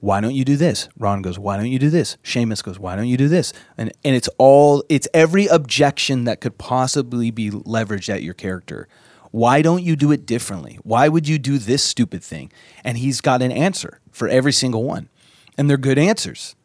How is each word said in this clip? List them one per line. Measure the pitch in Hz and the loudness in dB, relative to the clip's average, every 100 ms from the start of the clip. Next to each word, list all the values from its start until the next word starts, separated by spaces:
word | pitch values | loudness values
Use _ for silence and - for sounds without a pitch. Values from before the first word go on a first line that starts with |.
"Why | 101 98 | -2 0
don't | 110 | 0
you | 135 | -2
do | 131 143 | 0 2
this?" | 165 110 - - | 2 -2 -8 -6
Ron | 104 101 | -2 -2
goes, | 92 92 | -4 -8
"Why | 101 98 | -6 -4
don't | 117 | -2
you | 131 | 0
do | 147 | 2
this?" | 165 123 - | 2 -2 -6
Seamus | - 123 113 107 | -6 -2 -2 -4
goes, | - 95 | -8 -10
"Why | 92 95 | -8 -6
don't | 120 | -2
you | 127 | 0
do | 143 | 2
this?" | 175 - - - - | 2 0 -8 -18 -10
And, | 113 - | -10 -6
and | 143 | 0
it's | 127 - - | 0 -2 4
all, | 135 139 147 143 - | 8 8 8 4 2
it's | 147 - | -2 0
every | 160 160 190 202 | 2 4 4 4
objection | 165 131 - 143 - - 131 | 2 2 2 2 0 -2 -2
that | 120 107 | -2 -4
could | 123 - | -6 -8
possibly | - 127 131 147 127 120 117 | -4 -2 0 -2 -4 -2 -4
be | 113 107 | -4 -6
leveraged | 101 - 113 104 104 101 | -6 -6 -4 -4 -6 -6
at | 98 | -6
your | 78 | -6
character. | 90 98 92 - - - _ _ _ - | -10 -8 -8 -10 -16 -16 _ _ _ -10
"Why | 113 117 139 | 0 2 4
don't | 156 175 | 4 2
you | 175 156 | 0 0
do | 147 | 2
it | 143 - | 0 -2
differently? | 117 - 95 67 - | -6 -6 -12 -14 -14
Why | - 113 151 | -2 2 4
would | 160 151 | 2 0
you | 156 | -2
do | 127 139 | -2 -2
this | 104 139 | 0 0
stupid | - - 120 90 | 0 -2 -2 -4
thing?" | - 78 - _ - - | -12 -14 -14 _ -20 -12
And | 127 117 | -8 -4
he's | 135 127 | -4 -2
got | 143 123 | 0 2
an | 127 | 0
answer | 120 175 - - - _ | 0 -2 -2 -12 -16 _
for | - 120 | -6 0
every | 131 135 | 2 2
single | 123 131 113 | 0 0 -2
one. | 104 90 - _ _ _ _ - | -4 -6 -10 _ _ _ _ -2
And | 143 | 2
they're | 139 | 2
good | 135 135 | 2 2
answers | 175 220 92 - - - | 2 0 -4 -10 -16 -18